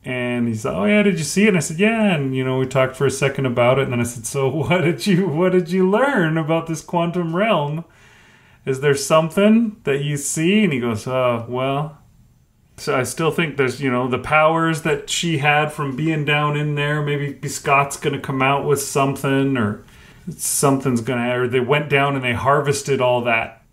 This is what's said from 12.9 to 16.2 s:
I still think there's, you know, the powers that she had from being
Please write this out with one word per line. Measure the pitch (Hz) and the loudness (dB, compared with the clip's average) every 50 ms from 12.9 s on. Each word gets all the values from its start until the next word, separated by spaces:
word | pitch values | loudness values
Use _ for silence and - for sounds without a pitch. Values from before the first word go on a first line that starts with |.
| 139 | 0
I | 135 | 0
still | 123 110 - - 165 156 | 0 -2 -4 -2 -2 0
think | - - 170 156 135 - | 2 0 -2 -2 0 0
there's, | 135 127 120 135 | 0 0 0 -2
you | 139 135 | -2 -2
know, | 123 123 127 123 | 0 0 0 -2
the | 120 127 | -2 -4
powers | 120 - 147 156 156 156 165 165 165 165 160 151 | -2 -2 0 2 2 2 2 2 0 0 -2 -2
that | - 156 147 143 - - | -2 -2 -4 -4 -4 -8
she | - - - 170 160 139 | -6 -4 -2 -2 -2 0
had | 139 151 147 147 151 151 | 0 2 2 2 0 -2
from | - - 147 139 131 | -4 -6 -6 -6 -4
being | 123 156 160 160 151 | -4 -2 -2 -2 -2